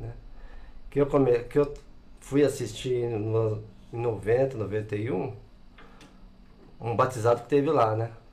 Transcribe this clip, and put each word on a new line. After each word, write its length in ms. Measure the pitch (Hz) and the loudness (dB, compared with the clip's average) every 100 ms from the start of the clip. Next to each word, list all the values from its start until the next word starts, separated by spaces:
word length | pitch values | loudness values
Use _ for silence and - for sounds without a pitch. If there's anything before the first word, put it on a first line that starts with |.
né? 100 | 113 - - - - - - - - | -12 -12 -16 -16 -16 -16 -16 -16 -4
Que 100 | 139 | 0
eu 60 | 139 | 2
come-, 320 | 147 131 120 | 4 4 4
que 140 | - 143 | 2 0
eu 140 | 143 - - - - - | 0 -2 -16 -20 -20 -20
fui 220 | - 135 | -2 2
assistir 640 | 143 139 113 - 131 123 120 | 2 2 -6 -6 -4 -2 -2
no, 540 | 113 110 110 110 107 - - - | -2 0 0 0 -2 -8 -18 -12
em 80 | 117 | -4
noventa, 560 | 120 104 92 120 135 131 | -2 -2 2 2 2 0
noventa 380 | 98 107 107 107 | -4 -4 -4 -4
e 140 | 110 | -4
um, 220 | 180 - - - - - - - - - - - - - - - - | -4 -4 -8 -16 -20 -20 -20 -20 -20 -20 -20 -20 -20 -20 -20 -20 -10
um 140 | 113 | -2
batizado 480 | 113 135 123 110 120 | 2 0 2 2 2
que 60 | - | 2
teve 220 | 143 139 | 2 4
lá, 240 | 143 110 110 | 4 4 2
né? 140 | 113 - - | -4 -8 -18